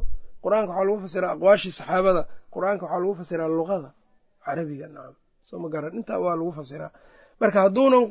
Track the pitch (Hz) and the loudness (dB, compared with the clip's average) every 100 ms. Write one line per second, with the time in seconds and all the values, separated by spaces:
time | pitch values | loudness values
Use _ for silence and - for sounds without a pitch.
0 | - - - - 180 220 196 175 196 208 | 2 2 -2 -8 0 0 0 -2 0 -2
1 | 190 185 180 156 185 202 190 - - 185 | -4 -4 -4 2 6 6 4 -10 -2 2
2 | 190 175 - - - - 185 196 165 175 | 4 2 0 -8 -10 -4 -2 -2 -4 -2
3 | 185 175 175 165 160 160 165 190 139 _ | -2 -4 -6 -4 -2 -2 -2 -4 -6 _
4 | _ _ _ _ - 147 156 139 151 - | _ _ _ _ -6 -6 -6 -10 -14 -18
5 | - _ _ _ _ 180 165 156 151 208 | -20 _ _ _ _ -12 -8 -8 -8 -10
6 | 214 196 180 165 170 151 131 147 - - | -6 -4 -2 -2 -4 -8 -12 -14 -14 -18
7 | _ _ _ _ 214 196 190 208 269 247 | _ _ _ _ 2 4 4 6 6 6
8 | 220 | 6